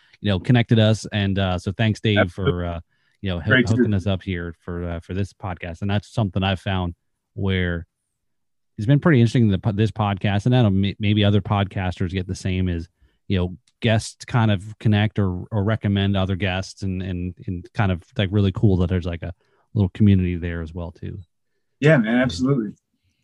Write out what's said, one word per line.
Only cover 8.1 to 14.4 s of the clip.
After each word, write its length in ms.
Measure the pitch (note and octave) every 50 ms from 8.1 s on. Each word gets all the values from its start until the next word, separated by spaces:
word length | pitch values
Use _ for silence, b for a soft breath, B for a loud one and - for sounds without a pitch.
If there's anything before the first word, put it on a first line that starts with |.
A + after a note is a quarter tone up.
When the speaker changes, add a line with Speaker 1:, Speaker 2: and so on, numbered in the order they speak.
| _ _ _ _ _ _ _ _ _ _ _ _ _
Speaker 1:
it's 100 | - G#2
been 120 | A2+ C#3+ C#3+
pretty 220 | - F3+ D3+ A#2+
interesting, 280 | A#2 A2 - C3+ A#2 G#2+
the 100 | F#2+ F#2
po-, 120 | - A#2+
this 200 | G2+ G2+ A2 G#2
podcast, 540 | - - G#2+ G2+ G2+ F#2+ - G#2+ G2 G#2 -
and 100 | B2 B2
I 60 | B2+
don't, 180 | A#2+ G2+ F#2+ G2
may-, 160 | G2 G2 - -
maybe 240 | A2 G2+ G#2+ G#2 G2+
other 160 | G2+ G2+ G#2
podcasters 720 | F#2+ - G#2+ G2 G2 F#2+ - G#2 F#2 F#2 F2 - G2 E2+
get 160 | F2 F#2+ F#2
the 80 | F#2 F#2+
same, 340 | - - F#2+ F#2 F2+ F#2 F2+
is, 200 | F2 E2+ D#2+ - _ _ _ _ _ _ _ -
you 100 | G2+ F2+
know, 180 | F2+ F2+ F#2 - _ _ _ -
guests 440 | - A#2 A2 G#2+ - - - - -
kind 260 | - - A#2+